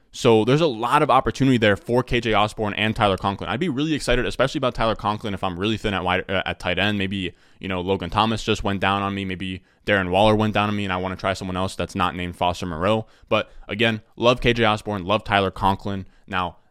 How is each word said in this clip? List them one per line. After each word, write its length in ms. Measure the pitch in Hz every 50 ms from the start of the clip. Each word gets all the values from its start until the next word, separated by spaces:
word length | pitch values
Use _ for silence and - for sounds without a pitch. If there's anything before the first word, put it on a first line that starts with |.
| _ _ -
So 300 | - - 120 113 110 107
there's 160 | 120 135 151
a 40 | 170
lot 360 | 151 113 107 117 120 135 151
of 80 | 151 127
opportunity 480 | 120 135 - 117 - - 131 135 127 113
there 180 | 113 104 101
for 260 | - - - 120 127
K 180 | 123 - 127 120
J 120 | 117 113
Osborn 400 | 104 101 104 107 - - 107 101
and 240 | - - 107 110 107
Tyler 220 | - 107 101 92 -
Conklin. 320 | - 98 98 - 90 80
I'd 100 | 101 131
be 80 | 185 175
really 240 | 120 131 151 160
excited, 320 | 151 135 - 131 123 127 113
especially 320 | 101 - - 127 135 -
about 180 | 151 131 123 -
Tyler 200 | - 117 113 101
Conklin, 400 | - - 104 104 104 - 107 98
if 100 | 92 101
I'm 140 | 92 87 85
really 180 | 98 110 110
thin 160 | 95 - 107
at 100 | 98 90
wide, 220 | 90 90 92 92 - -
uh, 120 | 98 92 -
at 120 | - 87 -
tight 200 | - 92 87 87
end. 180 | 98 107 104
Maybe, 380 | 101 98 95 101 98 90 82 - _ _ _ _ _
you 80 | 92 92
know, 140 | 92 90
Logan 260 | 87 92 95 92 90 85
Thomas 340 | - 104 107 113 113 -
just 220 | - 113 107 - -
went 160 | 101 98 92
down 220 | 98 95 98 101
on 120 | 98 98 98
me. 120 | 98 98
Maybe 360 | 95 92 87 98 92 92 90 - _ _ _ _
Darren 240 | - 104 98 92 87
Waller 260 | 87 95 107 110 107
went 200 | 107 107 107 101
down 160 | 104 104 104
on 40 | 104
me, 100 | 104 101
and 80 | 95
I 40 | 92
wanna 200 | 92 92 95 92
try 180 | - - 98 95
someone 240 | - 101 92 92 92
else 180 | 95 95 -
that's 180 | - 87 - -
not 220 | 98 87 87 71
named 180 | 90 90 90 85
Foster 300 | - 92 90 87 - 95
Moreau. 400 | 90 80 78 87 101 110 110 110 - _ _ - _
But 240 | 110 107 - - - - - -
again, 320 | 101 104 117 113 110 107 - _ _
love 240 | - 110 120 - -
K 140 | - 120 113
J 100 | 117 113
Osborn, 400 | 107 107 107 - 107 104 98 85
love 180 | 92 104 107
Tyler 280 | - - 104 101 98 95
Conklin. 560 | - - 101 95 98 - - 104 98 95 92 - _ _ _
Now, 300 | - 101 92 90 87 - - _ _